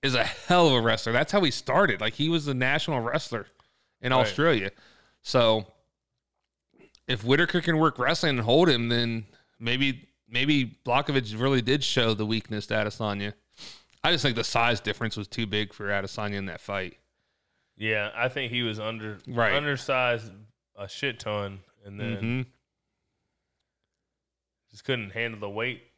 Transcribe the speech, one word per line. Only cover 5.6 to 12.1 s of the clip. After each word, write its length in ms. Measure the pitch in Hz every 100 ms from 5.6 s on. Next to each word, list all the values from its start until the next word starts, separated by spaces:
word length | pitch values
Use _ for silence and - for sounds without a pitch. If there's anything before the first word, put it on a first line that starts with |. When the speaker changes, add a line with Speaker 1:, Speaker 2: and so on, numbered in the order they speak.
| 104 _ _ _ _ _ _ _ _ _ _ _ - _ -
Speaker 1:
if 160 | 123
Whitaker 380 | 113 143 175 180
can 160 | 170 160
work 200 | 160 -
wrestling 380 | 127 165 165 131
and 40 |
hold 280 | 110 135 180
him, 220 | 123 120
then 340 | 120 117 113 107 _ _ _
maybe, 480 | 117 127 139 127 - _ _
maybe 500 | 117 139 147 123 -
Blachowicz 560 | - 123 151 139 110 107
really 220 | 131 135
did 200 | 113 143
show 300 | 139 - 113